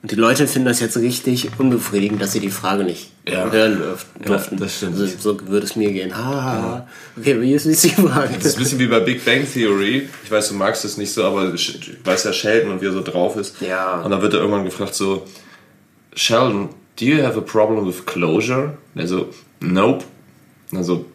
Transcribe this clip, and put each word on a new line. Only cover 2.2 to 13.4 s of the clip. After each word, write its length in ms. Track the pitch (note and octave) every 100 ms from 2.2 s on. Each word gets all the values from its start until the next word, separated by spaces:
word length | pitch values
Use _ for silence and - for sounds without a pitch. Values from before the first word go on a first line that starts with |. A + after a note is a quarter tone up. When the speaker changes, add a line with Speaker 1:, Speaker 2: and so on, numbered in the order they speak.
Speaker 1:
dass 80 | G2
sie 80 | G#2+
die 100 | G2+
Frage 340 | F#2+ F#2 G2+
nicht 280 | F#2+ E2+ - _ -
Speaker 2:
Ja. 240 | F#2 F#2
Speaker 1:
hören 260 | A2 A2 G2
dürf-, 280 | D#2 F2+ - -
Speaker 2:
Ja, 40 | -
Speaker 1:
durften. 280 | G2 - G2
Speaker 2:
das 200 | G2 -
stimmt. 220 | G2 F2
Speaker 1:
Also, 160 | G2 F2+
so 280 | G#2 G2+ F#2+
würde 160 | G2+ G2+
es 80 | A2+
mir 160 | G#2
gehen. 240 | F#2+ F#2 G2
Ha, 60 |
ha, 200 | B2+ C#3
ha. 140 | C3 A2+
Speaker 2:
Ja. 300 | A2+ A2+ - - - -
Speaker 1:
Okay, 220 | A2+ A#2+
wie 140 | B2
ist, 140 | C#3+ D#3
wie 40 |
ist 120 | D#3
die 60 | F3
Frage? 440 | - F3 C3 C3+ B2
Speaker 2:
Das 100 | D#3
ist 80 | -
ein 60 |
bisschen 160 | B2+ C3
wie 80 | B2
bei 120 | A2+
Big 220 | B2 B2
Bang 220 | - B2+ C#3
Theory. 580 | C3 A2 G2 G2+ C3 C3+ -
Ich 80 | -
weiß, 160 | G#2+ G#2
du 60 | G2+
magst 280 | G2 A2 G#2
es 120 | G#2
nicht 160 | G2+
so, 100 | -
aber 320 | F#2+ G2 F#2 E2+
Sh-, 220 | - -
du 100 | - -
weißt 220 | - F#2 G#2+
ja 80 |
Sheldon 380 | F#2+ G#2+ A2+ G2+
und 100 | F#2
wie 60 | G2
er 60 |
so 100 | F#2+
drauf 320 | F2+ F2+ F2+
ist. 260 | G#2+